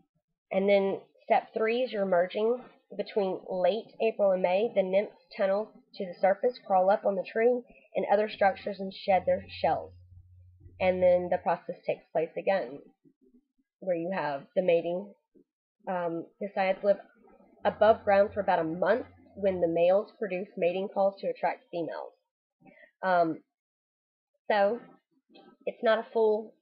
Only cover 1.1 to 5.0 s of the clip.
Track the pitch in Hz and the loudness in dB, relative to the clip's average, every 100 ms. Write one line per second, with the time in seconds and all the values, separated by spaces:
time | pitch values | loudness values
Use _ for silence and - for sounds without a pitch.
1.1 | _ - 226 - 220 220 240 254 214 196 | _ -2 -2 -2 -4 -2 -2 -4 -4 0
2.1 | 175 180 208 226 247 - _ _ 190 202 | 0 0 -2 -2 -2 -8 _ _ -10 -6
3.1 | 220 190 175 - 185 175 214 - - 226 | -4 -2 -4 -6 -2 0 0 -6 -4 -2
4.1 | 220 196 185 180 190 233 202 190 190 | 2 2 2 2 0 0 0 0 0